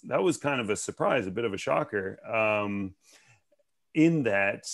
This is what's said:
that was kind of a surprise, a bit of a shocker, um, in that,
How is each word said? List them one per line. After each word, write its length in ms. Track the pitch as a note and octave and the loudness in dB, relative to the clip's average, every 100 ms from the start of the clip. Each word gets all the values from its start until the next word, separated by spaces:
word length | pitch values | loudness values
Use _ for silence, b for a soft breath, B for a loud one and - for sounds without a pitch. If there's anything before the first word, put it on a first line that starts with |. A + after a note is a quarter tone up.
| - | -4
that 160 | C3 | 0
was 140 | F#3+ - | 2 0
kind 220 | C#3+ C3+ | -2 -2
of 120 | G#2+ | -2
a 40 | G2+ | -2
surprise, 520 | - - - C3 F#2+ | -4 -2 0 2 0
a 40 | |
bit 140 | F#2+ A#2 | -2 -4
of 80 | |
a 60 | G2 | -4
shocker, 600 | - D3+ D3+ G#2 F#2+ G#2 G#2+ | 0 0 0 -2 -4 -8 -4
um, 720 | A2 G#2+ G#2+ G#2 G2+ F#2+ - b b b b b _ _ _ _ | 0 2 2 0 -4 -6 -10 b b b b b _ _ _ _
in 300 | E3 D#3+ E3 | 4 4 4
that, 440 | A#2 G2 G2 - - | 2 2 2 0 -8